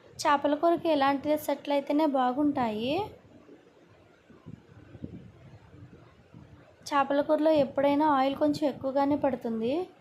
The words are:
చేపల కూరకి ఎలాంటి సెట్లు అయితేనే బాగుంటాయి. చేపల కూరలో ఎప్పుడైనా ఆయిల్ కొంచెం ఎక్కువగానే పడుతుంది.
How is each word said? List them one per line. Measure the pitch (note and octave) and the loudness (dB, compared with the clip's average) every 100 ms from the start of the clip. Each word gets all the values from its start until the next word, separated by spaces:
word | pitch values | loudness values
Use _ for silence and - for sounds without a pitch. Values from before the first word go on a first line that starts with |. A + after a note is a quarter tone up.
| - | -20
చేపల | - D#4+ C#4+ C#4+ D4 | -6 0 0 0 0
కూరకి | E4+ E4+ E4+ | 2 2 2
ఎలాంటి | D4 C4+ C#4 D4 D4+ | 2 2 0 -2 -2
సెట్లు | D4+ C#4+ - | -2 -6 -2
అయితేనే | C#4+ C#4 D4 D#4 | -2 0 0 0
బాగుంటాయి. | C4 B3+ B3+ D4 C#4+ A#3+ G#3+ B3 D#4+ G#4+ - - - - - _ _ _ - - _ - - - - - - - - - - - - - - - - - - - - _ - - - - - | 2 0 0 -2 0 -2 -4 -4 -4 -4 -10 -20 -20 -20 -20 _ _ _ -20 -20 _ -20 -20 -20 -20 -20 -20 -20 -16 -16 -16 -20 -20 -20 -20 -20 -20 -20 -20 -20 -20 _ -20 -20 -20 -20 -20
చేపల | - D4 C4+ C#4+ | -4 -2 0 0
కూరలో | D4 D4+ D#4 | 2 2 4
ఎప్పుడైనా | D#4 C4+ - C#4 C#4+ D#4 | 4 2 2 2 4 4
ఆయిల్ | C#4 C4+ C4+ | 4 2 2
కొంచెం | D4+ D4 D4 | 0 2 -2
ఎక్కువగానే | A#3+ C4+ C4 C#4 C#4+ | -2 -4 0 0 2
పడుతుంది. | C#4+ B3 A#3+ A3+ A3+ D4+ F#4 - | 0 -2 -4 -4 -2 -2 -4 -10